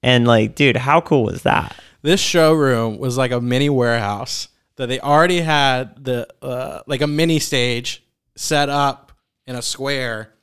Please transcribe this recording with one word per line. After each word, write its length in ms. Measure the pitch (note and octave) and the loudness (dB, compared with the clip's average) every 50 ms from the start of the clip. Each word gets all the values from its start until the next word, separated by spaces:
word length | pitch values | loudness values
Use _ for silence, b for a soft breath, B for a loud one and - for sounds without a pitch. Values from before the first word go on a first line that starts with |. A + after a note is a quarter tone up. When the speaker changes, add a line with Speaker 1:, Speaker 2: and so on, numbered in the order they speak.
Speaker 1:
And, 240 | - B2 B2+ A#2+ A#2+ | 2 2 2 4 4
like, 280 | A#2+ A#2 A2 G#2+ A2 - | 6 4 4 4 0 0
dude, 200 | - C#3+ C3+ A#2+ | 2 2 2 2
how 240 | - B2+ C3+ D3 E3 | 0 0 2 2 2
cool 240 | E3+ - F#3+ C#3 A2+ | 2 2 2 2 2
was 180 | - - - | 0 -4 -2
that? 320 | - - - - - - B B B B B B | 0 0 0 0 0 -4 B B B B B B
Speaker 2:
This 180 | - D3 F3+ G3 | 0 0 0 2
showroom 760 | - - - F3 D#3+ D#3 D#3+ D#3 D3 C3+ B2+ A#2 A2+ A2+ G#2+ A2 | 0 0 2 4 4 4 4 4 2 2 2 2 0 -4 -4 -6
was 180 | C3 B2+ A#2+ | -6 -4 -2
like 160 | C3 C3 B2 | -2 -2 -2
a 80 | B2 A#2+ | -2 -2
mini 280 | A#2+ A#2+ B2 B2+ C#3+ D3 | -2 0 0 0 2 2
warehouse 800 | C#3+ C3 A#2+ A#2+ A#2 A#2 G#2+ G2+ G#2 G2+ C3 - - - - - _ _ _ _ _ | 2 2 2 2 0 0 -2 -2 -4 -6 -6 -8 -8 -10 -10 -12 _ _ _ _ _
that 100 | - C3 A#2+ | -10 -6 -6
they 120 | B2+ B2+ | -6 -6
already 400 | - C#3 D3 D3+ E3 F3 F3+ F3 | 0 2 4 4 4 4 2 0
had 640 | E3+ D#3+ D#3 D3 C#3 C3+ C3 B2+ C3 G#2 - - C#3 | 0 0 2 2 2 2 0 0 -4 -8 -12 -12 -6
the, 220 | C3 B2 A#2+ A#2 _ - _ | -6 -4 -4 -6 _ -14 _
uh, 380 | - C3+ B2+ B2 C3 - D2 - - | -10 -8 -8 -8 -8 -10 -10 -14 -8
like, 140 | - C#3+ A#2+ | -8 -4 -2
a 60 | C#3+ | -2
mini 320 | D3 D3 D3+ E3 E3 E3 D3+ | -2 0 0 0 2 2 0
stage 640 | - - - C3 A#2+ B2 A#2+ A#2 B2 - - - _ _ _ _ _ _ _ | 0 -2 0 0 0 0 -2 -4 -6 -8 -10 -12 _ _ _ _ _ _ _
set 320 | - - - D#3 C#3+ C#3+ C#3 | -12 -6 -2 0 0 0 0
up 440 | C#3+ C#3+ C#3+ C#3 C3+ - _ _ - _ _ _ _ _ _ | 0 0 0 0 -2 -4 _ _ -20 _ _ _ _ _ _
in 100 | - B2+ | -12 -12
a 60 | B2 | -8
square 680 | A#2 - - - C3+ C#3 C#3+ C3+ B2+ B2 A2+ G#2+ A2 A2 _ _ | -8 -8 -8 -6 -6 -4 -4 -4 -4 -6 -8 -10 -12 -16 _ _